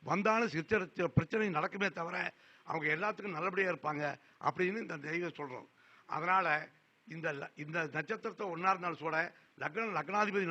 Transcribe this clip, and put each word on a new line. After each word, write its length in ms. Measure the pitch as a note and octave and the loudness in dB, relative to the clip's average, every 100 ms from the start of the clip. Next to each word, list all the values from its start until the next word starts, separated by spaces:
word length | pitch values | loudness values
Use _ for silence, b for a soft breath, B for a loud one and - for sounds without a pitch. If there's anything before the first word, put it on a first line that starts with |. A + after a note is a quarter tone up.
| - | 0
வந்தாலும் 420 | F3 G#3 A3+ A3+ | 2 4 4 2
சித்த 560 | D#3 D#3+ G#3 F3+ - E3+ - | -2 0 0 0 -2 2 4
பிரச்சனை 320 | E3 A3+ G#3 D3+ | 2 0 2 2
நடக்குமே 320 | F#3+ G3 G3 E3+ | 0 2 0 0
தவிர 180 | E3+ F3+ F3+ - b b - | -6 -2 -4 -6 b b -6
அவங்க 160 | D#3+ D3+ | -2 0
எல்லாத்துக்கும் 420 | D#3 G#3 G#3+ G3 D#3 | 2 0 -2 -4 -2
நல்லபடியா 340 | F#3 F#3 F#3 | 0 2 2
இருப்பாங்க 320 | E3 D3+ D3 D3 C3+ b b D3+ | 2 -2 0 -2 -4 b b -2
அப்படின்னு 360 | D3 F3+ A3 | 2 0 0
இந்த 120 | G3+ D#3+ D3 | -6 -8 -4
தெய்வம் 300 | E3+ F3 D3 | -2 -4 -6
சொல்றோம். 280 | C#3+ B2 - _ b b b | -8 -8 -14 _ b b b
அதனால 320 | D3+ F3 F#3+ E3+ D3+ D#3+ _ _ _ - | -4 4 4 6 2 0 _ _ _ -14
இந்த 140 | D#3+ D#3+ C#3 | -6 -4 -4
ல-, 120 | - - | -8 -10
இந்த 140 | D3+ E3 D#3 D3 | -6 -2 -2 -2
நட்சத்திரத்தை 480 | D#3 A3 A3 F3+ G3+ | -4 -4 -6 -6 -6
ஒண்ணா 160 | E3 F#3+ | 0 2
இருந்தாலும் 320 | F#3 F3 C#3+ D3 | 2 0 -4 -2
கூட 120 | D#3 F3 - b - | 0 -2 -6 b -6
லக்னம், 320 | D3+ F3+ A3+ E3+ | -4 -2 -2 -2
லக்னாதிபதி 480 | D3+ G#3 G#3 G3 F3+ | 0 2 2 2 0